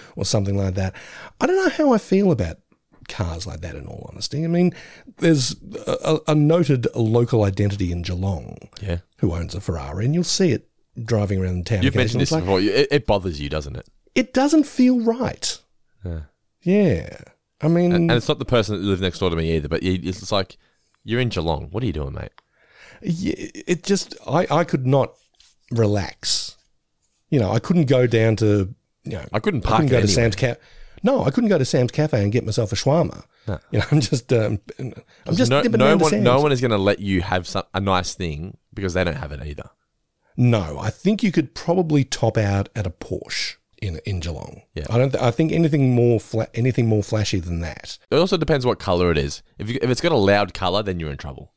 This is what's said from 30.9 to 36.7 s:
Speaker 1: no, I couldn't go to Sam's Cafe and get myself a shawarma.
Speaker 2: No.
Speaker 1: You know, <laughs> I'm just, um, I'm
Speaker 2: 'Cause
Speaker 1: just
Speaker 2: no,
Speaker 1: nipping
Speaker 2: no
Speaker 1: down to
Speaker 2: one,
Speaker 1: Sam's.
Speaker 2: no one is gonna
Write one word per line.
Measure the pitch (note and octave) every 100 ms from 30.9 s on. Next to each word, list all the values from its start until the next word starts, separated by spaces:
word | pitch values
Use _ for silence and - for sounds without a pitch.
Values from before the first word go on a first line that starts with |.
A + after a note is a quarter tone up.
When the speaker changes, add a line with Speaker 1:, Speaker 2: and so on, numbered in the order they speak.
| -
Speaker 1:
no, | G#3+ C4+
I | -
couldn't | C#3 A#3
go | F3+
to |
Sam's | C3 D3 A#2+
Cafe | - D3+ B2
and | G#2
get | A#2
myself | - G#2+ G#2+
a | G#2
shawarma. | - D#3 F2+ - - _ -
Speaker 2:
No. | F#2+ -
Speaker 1:
You | G#2+
know, | -
<laughs> |
I'm | D3
just, | A#2+ C3+ -
um, | A#2+ G#2+ A2 - -
I'm | B2+ - - _ -
Speaker 2:
'Cause | -
Speaker 1:
just | A#2+
Speaker 2:
no, | C3+
Speaker 1:
nipping | A#3 -
Speaker 2:
no | C3
Speaker 1:
down | D#3+
to |
Speaker 2:
one, | D#3
Speaker 1:
Sam's. | -
Speaker 2:
no | A#2+ C3
one | D3
is | C3
gonna | B2